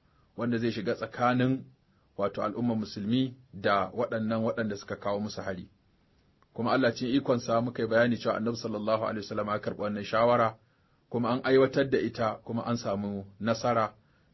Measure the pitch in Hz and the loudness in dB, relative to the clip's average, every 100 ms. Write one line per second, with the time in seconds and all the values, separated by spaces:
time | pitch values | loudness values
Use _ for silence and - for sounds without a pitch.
0 | _ _ _ - 120 117 117 110 101 117 | _ _ _ -6 -2 0 0 -2 -2 -4
1 | 113 - 123 123 127 131 - _ _ _ | -4 0 2 4 2 0 -4 _ _ _
2 | _ - 101 - 107 104 120 110 104 - | _ -4 -4 -2 -4 -2 -2 -2 -4 -6
3 | 101 123 131 123 _ 95 104 101 90 107 | 0 0 0 -4 _ -2 2 2 2 -2
4 | 120 113 110 113 113 113 110 101 - 101 | -2 0 0 0 0 0 -2 -4 -8 -6
5 | 104 101 104 - 101 92 85 _ _ _ | -4 -2 -4 -6 -8 -8 -12 _ _ _
6 | _ _ _ _ _ - 120 127 123 117 | _ _ _ _ _ -4 0 4 2 2
7 | 123 139 135 123 - 117 123 - 113 113 | 0 0 2 0 2 0 0 -2 2 4
8 | 120 113 117 101 110 117 113 107 104 110 | 4 2 0 0 -2 -4 -4 -4 0 0
9 | 107 107 101 107 104 107 - 92 104 104 | 0 -4 -6 -4 -2 -2 -4 -4 -4 -4
10 | 98 110 120 120 113 113 _ _ _ _ | -2 2 4 4 2 0 _ _ _ _
11 | - 120 117 123 127 131 131 143 135 123 | -8 -2 0 0 4 6 6 2 2 0
12 | 113 120 113 98 - 113 113 117 120 98 | 0 -2 -2 -2 -6 -6 -2 -2 -2 -4
13 | 104 101 101 - 104 113 123 117 107 - | -4 -6 -10 -6 -2 0 0 2 0 -4
14 | _ _ _ | _ _ _